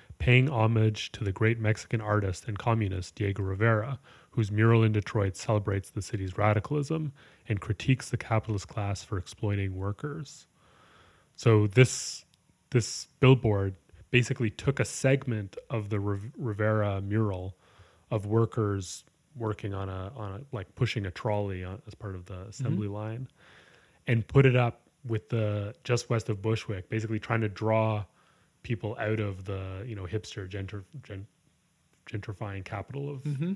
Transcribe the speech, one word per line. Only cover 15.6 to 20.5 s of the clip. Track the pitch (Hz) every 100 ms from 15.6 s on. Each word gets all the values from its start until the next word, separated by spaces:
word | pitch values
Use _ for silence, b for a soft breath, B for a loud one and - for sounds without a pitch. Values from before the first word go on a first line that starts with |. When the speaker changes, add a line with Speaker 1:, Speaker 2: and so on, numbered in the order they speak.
| -
Speaker 1:
of | 113 101
the | 104
Riv-, | 101 101 110 -
Rivera | 135 104 107 107 104 98
mural | 98 107 107 92 92 - b b b b -
of | 110 101
workers | 113 113 - 104 98 92 - - _ _ 127
working | 110 104 107 98
on | 98
a, | 92 95 135
on | 101
a, | 95 143